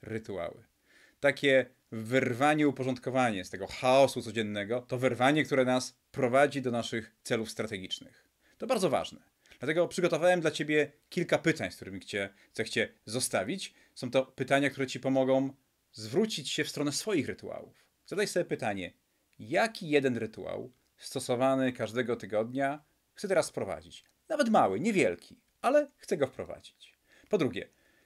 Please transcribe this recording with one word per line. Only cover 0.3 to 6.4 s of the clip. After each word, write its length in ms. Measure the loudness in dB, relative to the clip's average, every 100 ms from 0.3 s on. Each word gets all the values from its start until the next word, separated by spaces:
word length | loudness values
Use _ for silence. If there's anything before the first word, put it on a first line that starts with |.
| -8 -8 -10 _ _ _ _ _ _
Takie 460 | 0 2 4 4 2 _ _
wyrwanie, 760 | -10 0 2 2 2 2 4 2
uporządkowanie 760 | 2 -2 -4 -2 0 2 0
z 60 | -6
tego 160 | -8 -10
chaosu 560 | -2 4 6 6 4
codziennego, 580 | -4 -4 -2 -4 -4 -4
to 160 | -4 0
wyrwanie, 460 | 0 4 4 4
które 200 | 2 2
nas 340 | 2 0 -2 -12 _
prowadzi 520 | -2 2 4